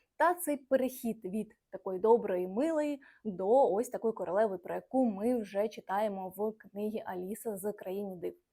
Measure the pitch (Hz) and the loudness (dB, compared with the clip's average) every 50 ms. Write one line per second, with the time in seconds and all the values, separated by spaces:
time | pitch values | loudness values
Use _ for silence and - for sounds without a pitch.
0 | _ _ _ - 294 339 349 349 - 294 294 277 - - 262 254 262 254 254 - | _ _ _ 4 4 4 4 2 0 -2 -2 -2 2 2 2 2 2 0 -4 -4
1 | - 226 214 220 - 185 190 220 208 214 - _ _ _ - 190 - 196 185 180 | -4 -6 -4 -6 -6 -6 -4 -4 -4 -6 -12 _ _ _ -16 -10 -8 -6 -2 2
2 | 208 220 240 226 202 196 185 180 180 185 190 226 294 330 320 302 302 294 285 277 | 6 6 6 6 4 2 0 -2 -2 -2 -2 0 0 0 0 0 0 -2 -4 -6
3 | - - - _ - 214 180 180 190 202 240 277 262 202 185 208 247 - - - | -10 -18 -20 _ -8 -8 -6 -2 2 4 6 6 6 6 4 0 -2 -4 -6 -4
4 | - 226 214 - 185 165 175 202 226 208 190 180 - - 170 180 - _ 247 262 | -4 -4 -2 -4 -4 0 2 2 2 2 0 -4 -8 -8 -8 -8 -6 _ 2 2
5 | 254 226 196 190 214 247 254 233 208 180 202 196 214 220 - 220 - - 190 202 | 2 2 0 0 0 0 0 0 -2 -2 -2 -2 -2 -2 -4 -8 -8 -4 -2 0
6 | 220 208 196 190 185 185 - 190 214 220 214 - - - - 202 208 214 214 214 | 0 0 -2 -4 -8 -8 -4 -4 -4 -4 -4 -6 -14 -14 -8 -6 -6 -4 -6 -6
7 | - 196 190 180 185 190 220 - - 233 208 180 190 208 202 - - 185 190 202 | -8 -8 -8 -8 -8 -8 -8 -8 -6 -8 -6 -4 -6 -6 -6 -6 -8 -8 -6 -6
8 | 208 196 185 170 175 180 175 _ _ _ | -6 -8 -8 -8 -8 -8 -8 _ _ _